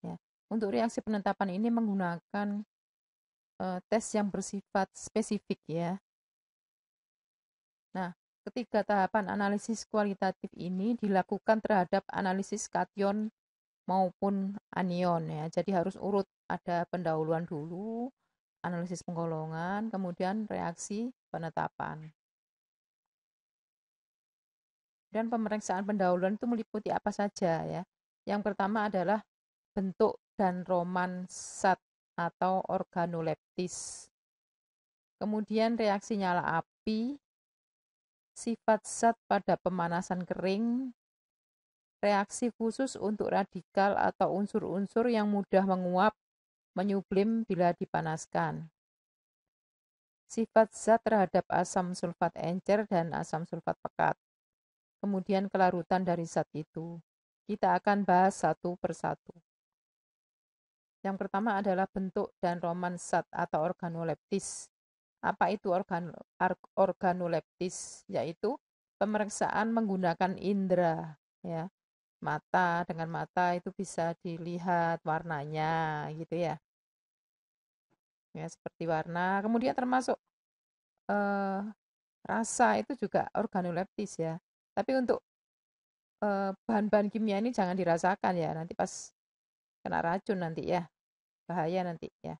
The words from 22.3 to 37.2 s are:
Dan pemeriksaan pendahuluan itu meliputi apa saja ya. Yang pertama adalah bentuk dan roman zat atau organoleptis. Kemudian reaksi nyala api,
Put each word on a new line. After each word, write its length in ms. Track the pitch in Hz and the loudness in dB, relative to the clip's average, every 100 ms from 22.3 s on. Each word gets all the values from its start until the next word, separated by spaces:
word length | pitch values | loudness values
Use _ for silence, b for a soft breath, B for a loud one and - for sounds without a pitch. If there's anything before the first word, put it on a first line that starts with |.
| _ _ _ _ _ _ _ _ _ _ _ _ _ _ _ _ _ _ _ _ _ _ _ _ _ _ _ _ | _ _ _ _ _ _ _ _ _ _ _ _ _ _ _ _ _ _ _ _ _ _ _ _ _ _ _ _
Dan 160 | 208 226 | -4 -2
pemeriksaan 560 | 233 214 214 - 185 | -2 -2 -4 -4 -4
pendahuluan 520 | 202 214 185 180 185 208 | -2 2 2 4 2 0
itu 60 | 240 | -2
meliputi 400 | 233 220 208 - | -2 -4 -6 -2
apa 240 | 185 - | -2 -2
saja 520 | 202 208 - 185 160 160 | -2 -4 0 0 0 -2
ya. 160 | 156 185 _ _ _ | -6 -8 _ _ _
Yang 160 | - 202 208 | -4 -2 -2
pertama 380 | 196 196 220 208 | 0 0 2 0
adalah 320 | 190 175 214 - _ _ _ _ - | 0 2 0 -2 _ _ _ _ -4
bentuk 440 | 190 - 220 - _ | -4 2 2 2 _
dan 300 | _ 190 180 | _ 0 0
roman 640 | 180 185 175 180 180 180 180 | 0 0 0 0 -2 -4 -10
zat 480 | - - - 196 180 _ _ _ - | -12 -14 0 2 2 _ _ _ -4
atau 480 | 170 - 185 190 - | -4 0 0 0 0
organoleptis. 1400 | 185 185 - 170 170 160 156 _ - 180 - - - - _ _ _ _ _ _ _ _ _ _ _ | -4 -2 -2 -2 -2 -4 -4 _ -6 -6 -6 -12 -14 -18 _ _ _ _ _ _ _ _ _ _ _
Kemudian 640 | 196 214 214 214 226 233 | -4 -2 0 0 2 2
reaksi 400 | 220 202 - 214 | 2 2 0 -2
nyala 400 | 185 175 151 165 | 2 0 0 -2
api, 560 | - _ - 220 233 285 | -2 _ -2 -2 -2 -6